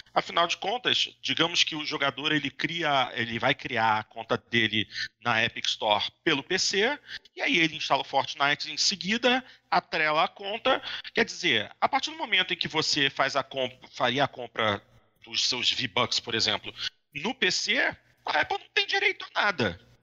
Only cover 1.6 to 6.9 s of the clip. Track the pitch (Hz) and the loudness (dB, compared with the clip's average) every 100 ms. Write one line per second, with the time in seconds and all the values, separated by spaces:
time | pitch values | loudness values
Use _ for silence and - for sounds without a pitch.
1.6 | - 156 143 143 139 135 151 151 139 - | 0 -2 -6 -2 -2 -2 0 0 -2 -4
2.6 | 151 165 156 139 127 123 117 113 131 139 | -6 -2 2 2 2 -2 -4 0 0 0
3.6 | 151 117 113 107 - 113 - 123 - 117 | -2 0 2 2 -2 -12 -4 -4 0 2
4.6 | 110 107 98 - - _ 120 110 113 120 | 2 0 -4 -6 -10 _ 0 2 0 -2
5.6 | - - 113 101 - _ 170 139 - 185 | -4 -2 2 2 0 _ 0 0 0 -2
6.6 | - 196 233 | 0 0 0